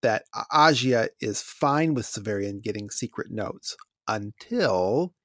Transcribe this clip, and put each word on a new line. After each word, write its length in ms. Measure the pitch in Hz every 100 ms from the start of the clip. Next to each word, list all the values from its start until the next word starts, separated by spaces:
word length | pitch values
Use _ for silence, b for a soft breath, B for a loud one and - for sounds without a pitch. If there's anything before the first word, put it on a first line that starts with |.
that 220 | 123 107 - -
A-, 80 | -
Agia 540 | 151 156 135 127 120 - _
is 200 | 110 101
fine 520 | - - 143 143 160
with 120 | 139 113
Severian 560 | - 104 101 101 101
getting 280 | 110 107 101
secret 420 | - 117 - -
notes 460 | 107 98 - - - - _ -
until 1040 | 110 104 - - 240 160 92 92 123 180 _